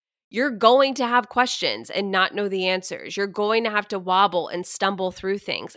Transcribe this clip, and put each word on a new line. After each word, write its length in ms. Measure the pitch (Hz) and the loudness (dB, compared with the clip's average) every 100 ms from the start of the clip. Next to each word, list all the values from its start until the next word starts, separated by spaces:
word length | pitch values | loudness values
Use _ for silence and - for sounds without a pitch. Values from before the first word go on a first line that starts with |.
| _ _ _ | _ _ _
You're 200 | 220 285 | -2 -2
going 440 | 208 226 262 269 | 4 6 6 4
to 120 | 269 233 | 0 2
have 220 | 247 - | 2 2
questions 640 | 240 247 - 156 107 - | 0 0 0 -2 -4 -4
and 200 | - 196 | -4 0
not 240 | 190 185 | 2 0
know 140 | 202 202 | 0 -4
the 180 | 190 185 | -2 0
answers. 480 | 185 - - - | 0 -2 -8 -8
You're 120 | 196 202 | -6 -4
going 360 | 208 208 226 | -2 0 0
to 60 | 233 | 0
have 160 | 208 202 | -2 -4
to 100 | 196 | -4
wobble 500 | 180 185 202 175 156 | 0 4 4 2 0
and 180 | 175 185 | -2 -6
stumble 460 | - 196 190 185 | -2 -2 0 -4
through 260 | 180 190 202 | -4 -6 -4
things, 360 | - - - | -6 -8 -8